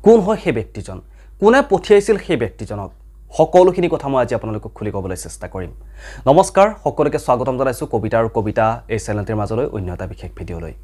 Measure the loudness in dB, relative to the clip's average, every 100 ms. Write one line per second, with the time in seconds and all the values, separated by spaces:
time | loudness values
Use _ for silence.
0 | 8 6 6 -2 -2 -4 -6 -12 -14 -16
1 | -18 -20 -20 0 4 4 4 -2 4 4
2 | 4 -2 0 -2 -2 -8 -12 -10 -12 -16
3 | -20 -20 -12 -2 4 6 6 4 -2 -2
4 | -2 0 0 -2 -4 -8 -10 -10 -8 -6
5 | -8 -10 -12 -14 -12 -10 -12 -14 -20 -20
6 | -20 -6 2 4 4 2 2 0 -8 -2
7 | -2 -2 -2 0 0 -2 -4 -4 -4 -4
8 | -2 0 0 -2 -2 0 0 -2 -6 -8
9 | -4 -6 -4 -4 -4 -4 -4 -6 -8 -10
10 | -12 -12 -16 -14 -12 -12 -12 -16